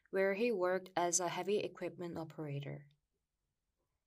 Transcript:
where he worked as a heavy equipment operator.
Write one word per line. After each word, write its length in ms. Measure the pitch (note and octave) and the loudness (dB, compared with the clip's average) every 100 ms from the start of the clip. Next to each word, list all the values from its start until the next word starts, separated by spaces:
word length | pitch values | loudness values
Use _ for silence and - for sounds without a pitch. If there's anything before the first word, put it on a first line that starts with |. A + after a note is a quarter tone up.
| _ | _
where 240 | F#3+ G3 | 2 2
he 180 | G3 A#3+ | 4 2
worked 380 | G#3 F3+ F#3 F#3 | 4 2 2 0
as 260 | - F3 F3+ | 0 2 2
a 80 | F3 | 0
heavy 300 | E3 F3+ G#3 | -2 0 0
equipment 580 | F#3 - F3 D#3 F3 E3+ | 0 -4 -8 -6 -8 -6
operator. 640 | D#3 - D3+ C#3+ C#3+ C#3+ - _ _ _ _ _ _ _ _ _ _ _ | -8 -8 -6 -6 -6 -10 -14 _ _ _ _ _ _ _ _ _ _ _